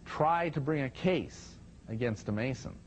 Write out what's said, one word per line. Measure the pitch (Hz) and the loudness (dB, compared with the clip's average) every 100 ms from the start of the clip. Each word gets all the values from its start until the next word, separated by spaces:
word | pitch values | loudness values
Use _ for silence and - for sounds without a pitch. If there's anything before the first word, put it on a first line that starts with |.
try | - - 151 135 170 | -8 2 4 4 2
to | 156 | 0
bring | 139 151 | 2 2
a | 131 | 0
case | - 185 175 92 - - - - - - | 2 2 4 0 -10 -16 -16 -18 -18 -8
against | 113 120 110 - | 0 0 0 -2
a | |
Mason. | 104 127 131 - - | 0 0 -2 -6 -12